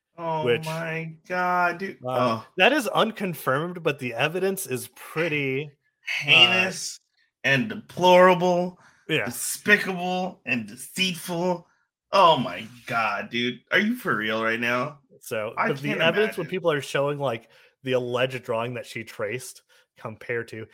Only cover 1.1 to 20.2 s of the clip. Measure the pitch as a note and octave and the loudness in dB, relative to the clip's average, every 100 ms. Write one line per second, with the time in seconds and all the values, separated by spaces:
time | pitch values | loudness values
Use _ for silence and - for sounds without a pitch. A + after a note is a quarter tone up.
1.1 | D#3+ _ F3+ F3+ F3+ F3 F3 F#3+ - B2+ | -14 _ -2 0 2 2 0 -10 -8 -4
2.1 | B2+ B2 A2+ - - G3 D4 G#3 E3 G#3+ | 0 0 0 -6 4 4 4 0 0 0
3.1 | - G3 E3 - C3+ F3 F3 D#3+ C#3 B2+ | 0 -6 -4 -2 -2 -2 -4 -4 -4 -6
4.1 | A2+ D3 F3 F#3+ G3 - B2+ A2 - - | -2 -2 0 -4 -4 -6 -8 -8 -16 -10
5.1 | D#3+ E3 D3+ C3+ C3 D3+ _ _ _ - | -4 -2 -2 -2 -4 -6 _ _ _ -8
6.1 | - D3 F#3 G3 F#3 F#3 D#3 - - _ | -6 4 8 8 6 0 -4 -10 -12 _
7.1 | _ _ _ B2+ C3+ A2 - - - F3+ | _ _ _ 0 2 0 -8 -12 2 8
8.1 | F3+ F#3 F3 F3+ F3 F3+ - - _ - | 10 10 8 4 2 0 -6 -20 _ -4
9.1 | D#3 G#2 - - - - G3+ - F#3 F3+ | -2 -2 -6 -8 -4 2 2 2 -4 -2
10.1 | F#3 F#3 - - B2 G3+ - - - F#3 | -2 -4 -8 -6 -4 -6 -12 -12 -4 -2
11.1 | E3+ - E3+ F3+ F3 - _ _ _ _ | -4 -6 -2 -2 -2 -6 _ _ _ _
12.1 | G3 F3 D3+ A2 F2+ A2 A#2+ - A#2 A2 | 6 6 6 2 -6 -12 -16 -4 0 0
13.1 | G2+ G#2 A#2+ B2 B2 _ F3+ G#3+ B3 F3+ | -2 -4 -2 -2 -4 _ 0 0 -2 -2
14.1 | A2 G#2+ A2+ A2+ A2+ A#2+ B2 D3 D3+ _ | -2 -2 -2 -2 0 0 0 -2 -8 _
15.1 | - - A2+ G#2+ - A3 C#3 C#3+ - E3 | -20 -8 -6 -6 -4 -2 -2 -4 2 2
16.1 | F3 G#3+ - D#3+ F3+ E3+ D3 C3+ D3 C#3+ | 2 0 -2 -6 -2 0 0 -2 -2 -2
17.1 | D3 C3+ A#2 - - _ _ C3 B2+ B2+ | -2 -4 -4 -10 -20 _ _ -2 -2 0
18.1 | A#2+ C3 C3 - A2+ A#2+ B2 G#2+ A#2+ A2 | -2 -2 -2 -4 -4 -4 -8 -10 -12 -12
19.1 | - G#2 A#2+ - - _ _ _ _ A2+ | -8 -6 -6 -10 -20 _ _ _ _ -14
20.1 | G#2+ | -14